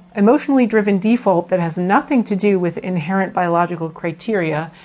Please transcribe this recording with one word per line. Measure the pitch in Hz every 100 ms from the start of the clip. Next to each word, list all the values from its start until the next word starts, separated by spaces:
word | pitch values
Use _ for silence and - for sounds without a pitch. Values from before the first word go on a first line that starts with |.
| - 214
emotionally | 202 285 294 269 233
driven | 220 208 196
default | 214 240 202 175 175
that | 185
has | 170 165
nothing | 180 214 - 269
to | 214 196
do | 208 190
with | 175 170
inherent | 185 180 151 190 185
biological | 190 175 170 175 170 165
criteria. | 160 170 165 - 208 160 151 170 -